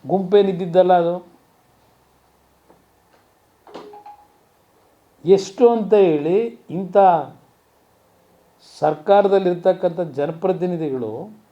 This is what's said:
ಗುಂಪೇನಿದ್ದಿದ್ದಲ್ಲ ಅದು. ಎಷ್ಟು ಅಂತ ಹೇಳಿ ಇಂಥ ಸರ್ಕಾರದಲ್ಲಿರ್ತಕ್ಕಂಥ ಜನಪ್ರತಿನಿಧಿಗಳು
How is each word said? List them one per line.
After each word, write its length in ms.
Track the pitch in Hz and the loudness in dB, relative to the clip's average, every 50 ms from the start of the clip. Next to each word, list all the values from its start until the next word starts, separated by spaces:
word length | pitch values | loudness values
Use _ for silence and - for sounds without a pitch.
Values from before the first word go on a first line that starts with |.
| _ | _
ಗುಂಪೇನಿದ್ದಿದ್ದಲ್ಲ 840 | 135 175 196 190 175 202 202 196 190 185 170 190 175 165 185 185 180 180 | -2 -4 -2 -2 2 2 2 2 2 -2 -4 -6 0 2 2 4 4 4
ಅದು. 340 | 175 170 170 175 180 180 _ _ _ _ _ _ _ _ _ _ _ _ _ _ _ _ _ _ _ _ _ _ _ _ _ _ _ _ _ _ _ _ _ _ _ _ _ _ _ _ _ _ _ _ _ _ _ _ - 415 - 415 415 415 415 415 415 415 _ _ _ _ _ _ _ _ _ _ _ _ _ _ _ _ _ _ _ _ _ - | 2 2 0 -4 -6 -10 _ _ _ _ _ _ _ _ _ _ _ _ _ _ _ _ _ _ _ _ _ _ _ _ _ _ _ _ _ _ _ _ _ _ _ _ _ _ _ _ _ _ _ _ _ _ _ _ -20 -20 -20 -20 -20 -20 -20 _ -20 -20 _ _ _ _ _ _ _ _ _ _ _ _ _ _ _ _ _ _ _ _ _ 2
ಎಷ್ಟು 440 | 156 196 196 196 - - - 247 240 | 2 2 2 2 -6 -2 2 2 2
ಅಂತ 240 | 233 226 208 185 220 | 4 2 0 2 4
ಹೇಳಿ 680 | 208 196 175 156 147 143 156 180 208 233 233 - _ _ _ | 4 4 4 2 0 -2 -2 -2 -2 -2 -4 -10 _ _ _
ಇಂಥ 280 | - 175 196 180 180 202 196 185 175 160 139 - - - _ _ _ _ _ _ _ _ _ _ _ _ _ _ _ _ _ _ _ _ _ _ _ _ _ _ - - | -10 -10 -10 -2 2 4 4 4 4 2 -2 -6 -14 -20 _ _ _ _ _ _ _ _ _ _ _ _ _ _ _ _ _ _ _ _ _ _ _ _ _ _ -10 -4
ಸರ್ಕಾರದಲ್ಲಿರ್ತಕ್ಕಂಥ 1200 | 147 151 156 151 - - 196 202 196 196 196 196 190 180 180 170 175 196 180 175 - 180 165 170 | -4 -4 -4 -4 0 2 2 2 4 2 0 0 0 0 -4 -2 -2 -2 -2 0 -4 -6 -4 -6
ಜನಪ್ರತಿನಿಧಿಗಳು 1400 | 175 160 131 135 143 160 165 165 196 190 185 160 175 180 180 165 160 147 135 127 120 107 107 123 175 214 214 214 _ _ | -10 -8 -6 -6 -6 -6 -8 -6 -4 -4 -4 -4 -4 -6 -6 -6 -6 -6 -6 -8 -8 -8 -10 -12 -14 -16 -20 -20 _ _